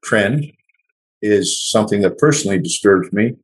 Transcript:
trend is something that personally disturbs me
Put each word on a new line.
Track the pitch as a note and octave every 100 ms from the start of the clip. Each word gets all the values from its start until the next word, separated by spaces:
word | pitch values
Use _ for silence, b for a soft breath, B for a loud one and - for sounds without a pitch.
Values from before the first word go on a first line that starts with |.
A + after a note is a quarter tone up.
trend | - A#2 G2+ C#3+ D3 _ _ _ _ _ _ _
is | G#2 G#2 - - -
something | A#2 G#2+ G2+
that | F#2 -
personally | D3 D3 G2 F#2+
disturbs | D2+ - G#2 F#2+ -
me | G2 A2+ C3